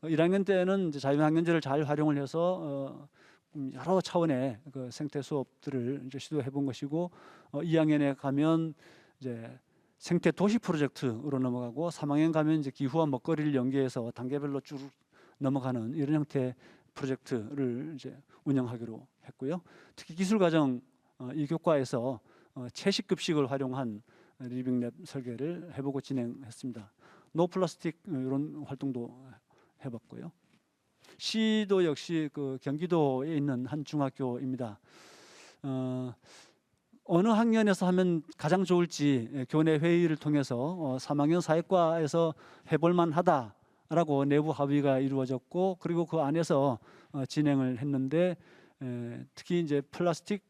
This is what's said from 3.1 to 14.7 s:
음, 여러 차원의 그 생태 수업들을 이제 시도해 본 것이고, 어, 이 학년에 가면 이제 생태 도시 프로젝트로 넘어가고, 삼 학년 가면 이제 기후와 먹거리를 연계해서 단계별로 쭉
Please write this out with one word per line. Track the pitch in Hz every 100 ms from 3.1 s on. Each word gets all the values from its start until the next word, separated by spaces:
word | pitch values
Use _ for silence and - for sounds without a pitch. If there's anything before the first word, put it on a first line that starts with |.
| _ - _ _ 151
음, | 135
여러 | 127 147 190
차원의 | - 180 165 131 131 110 -
그 | 135 127
생태 | - 151 147
수업들을 | 131 147 131 _ - 135 120 139 131
이제 | 135
시도해 | - 151 127
본 | 139 139
것이고, | 123 143 156 175 - - - _
어, | 143
이 | 170 160
학년에 | 156 151 143
가면 | 135 139 139 156 165 160 151 - - _ _
이제 | 131 117 117 127 _ _ _ _
생태 | - 175 175
도시 | 156 196 226
프로젝트로 | - 165 143 - 135 113 147 135
넘어가고, | 127 123 120 120 170
삼 | - 147
학년 | 147 160
가면 | 156 151 156
이제 | 135
기후와 | - 139 160 156
먹거리를 | 135 - 156 151 135
연계해서 | 123 139 131 127 117
단계별로 | - 123 143 143 139
쭉 | -